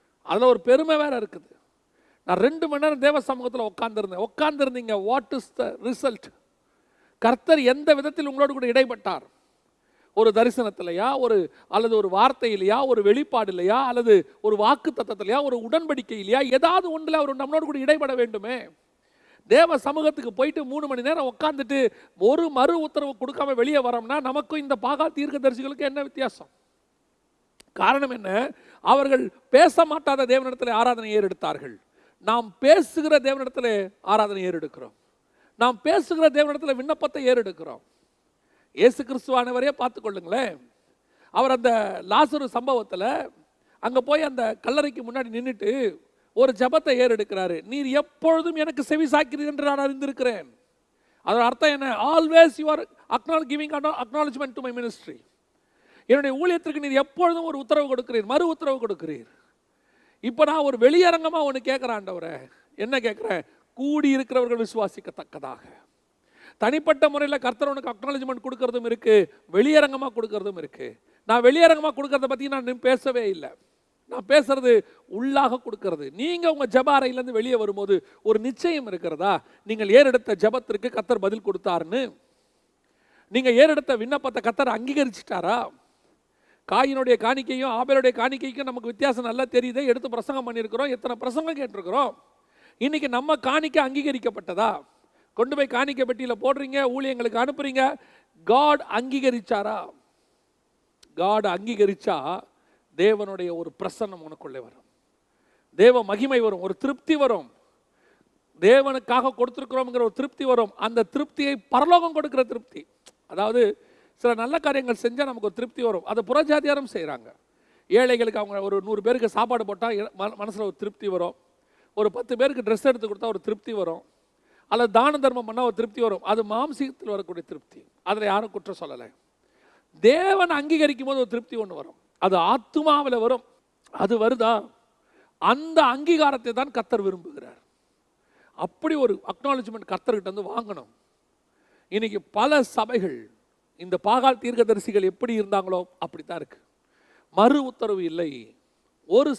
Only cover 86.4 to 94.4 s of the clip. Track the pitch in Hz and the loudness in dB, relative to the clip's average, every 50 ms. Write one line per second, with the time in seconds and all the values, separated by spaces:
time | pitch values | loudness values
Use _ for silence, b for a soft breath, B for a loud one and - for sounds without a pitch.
86.4 | _ _ _ _ _ - 190 226 269 277 277 262 262 254 233 220 226 226 262 269 | _ _ _ _ _ -2 0 2 2 2 0 0 2 2 2 2 2 0 -2 -2
87.4 | 254 220 262 254 262 262 226 233 254 269 277 269 247 254 247 - 233 262 269 254 | -4 -6 -6 -4 -4 -4 -2 -2 0 2 2 4 4 2 2 2 0 -2 -2 -4
88.4 | 262 269 233 254 277 262 247 247 220 233 233 - 277 277 240 233 240 233 226 247 | -10 -10 -10 -10 -10 -10 -10 -10 -10 -10 -6 -2 0 0 0 0 -4 -6 -4 -4
89.4 | 262 240 - 247 247 254 226 262 285 262 240 262 233 262 226 233 208 - 277 269 | -4 -2 0 0 0 0 -2 -2 0 0 0 0 -2 -8 -8 -8 -6 -6 -6 -6
90.4 | 247 240 233 233 220 214 208 240 277 285 247 - - - 240 226 - 262 233 302 | -6 -8 -6 -8 -8 -6 -4 -4 -4 -4 -4 -6 -6 -8 -8 -6 -6 -6 -4 -4
91.4 | 320 320 320 285 269 233 202 202 180 175 196 269 277 226 - _ _ _ _ _ | -4 -4 -6 -6 -8 -10 -10 -10 -8 -4 0 0 0 0 -2 _ _ _ _ _
92.4 | _ b b b b b b b 226 285 302 302 294 269 240 247 269 311 311 254 | _ b b b b b b b -4 -2 -2 -2 -4 -2 -4 -2 0 0 -2 -2
93.4 | - 254 269 311 311 311 - 311 277 262 269 285 277 294 262 247 - 233 208 - | 0 -2 -2 0 -2 0 0 0 0 0 0 -4 -4 -4 -4 -4 -4 -6 -6 -6